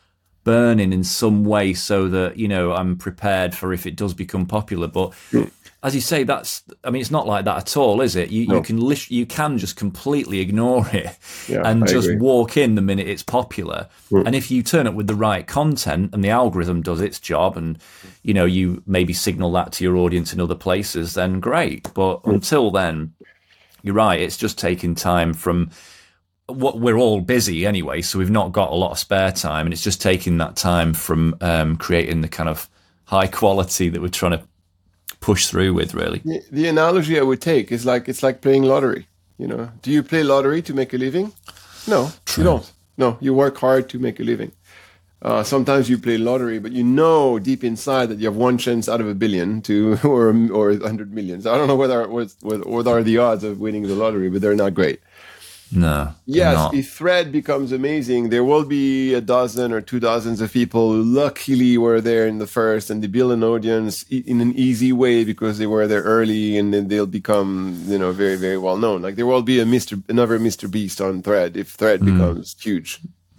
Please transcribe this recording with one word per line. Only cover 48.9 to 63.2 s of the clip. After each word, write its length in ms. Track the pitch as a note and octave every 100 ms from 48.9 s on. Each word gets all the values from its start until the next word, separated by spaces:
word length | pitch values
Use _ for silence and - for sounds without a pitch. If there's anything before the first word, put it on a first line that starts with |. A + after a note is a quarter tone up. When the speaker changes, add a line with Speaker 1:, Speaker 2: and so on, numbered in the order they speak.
| A#2
Speaker 2:
of 80 | G#2+
a 60 |
billion 480 | G2 A2 F#2 F2 G#2+
to, 360 | G#2+ G#2 G#2+ A2
<laughs> 40 |
or, 240 | D3 B2+ A2+ A2+ A2+
or 180 | G#2 G#2
a 80 | G#2
hundred 340 | G#2 G#2+ G#2
million. 280 | A2 F#2 F2+
So 100 | A2+
I 60 | B2
don't 80 | C#3+
know 100 | C3+
whether, 300 | C3 B2 G#2+
what, 260 | A#2 G#2+ -
what, 220 | G#2 G#2+ -
what 200 | A#2 A#2+
are 160 | A#2
the 160 | A2 A2+
odds 240 | A#2+ G#2+
of 160 | G#2+ G2
winning 240 | A2 G#2+
the 120 | G2+ G2
lottery, 320 | A2 G#2+ F#2
but 120 | F#2+
they're 120 | G#2
not 200 | G#2 G2
great. 260 | F2+ E2 - _ - - - - - -
Speaker 1:
No, 320 | F2+ E2+ D2 D2+ - -
they're 100 | D#3
Speaker 2:
Yes, 180 | E3+
Speaker 1:
not. 200 | D#3 D3+
Speaker 2:
if 180 | C#3 C3+
Thread 400 | - E3+ F3+ D#3+
becomes 400 | D3 D3 C#3 C3
amazing, 560 | B2+ C#3 D#3 B2 B2 A#2
there 140 | A#2+
will 200 | B2 D3+
be 500 | C#3+ C#3+ C3+ C3+ C3
a 60 | B2
dozen 520 | A2 B2 B2 A2+ B2
or 80 | A2+
two 180 | F#2+ B2
dozens 420 | A#2 A#2 A2+ A2
of 120 | A2
people 400 | B2+ A#2+ A#2 A2+
who 100 | A2
luckily 760 | A2+ C3 C#3+ - - B2+ B2+ A#2+
were 240 | A#2 A2+
there 260 | A2+ A2+ A2
in 100 | G#2+
the 80 | G#2+
first 420 | - A2+ G#2+ -
and 140 | A2
they 60 | G#2
build 240 | A2+